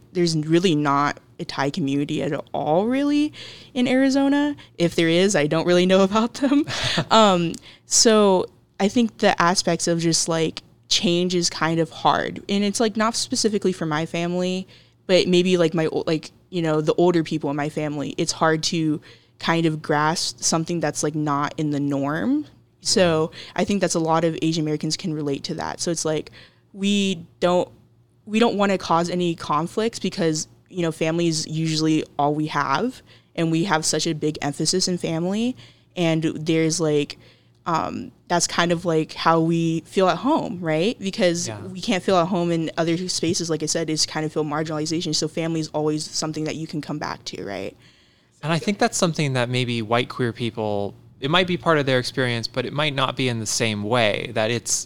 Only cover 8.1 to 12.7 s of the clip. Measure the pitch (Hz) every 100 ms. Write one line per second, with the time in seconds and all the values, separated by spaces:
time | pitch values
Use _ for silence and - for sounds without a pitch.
8.1 | 214 202 185 - _ _ - 202 247 226
9.1 | - 202 - 175 185 - 165 - 170 165
10.1 | 160 - 165 160 - - _ - - -
11.1 | 175 180 175 170 - 160 165 160 - 156
12.1 | 85 73 - - 202 202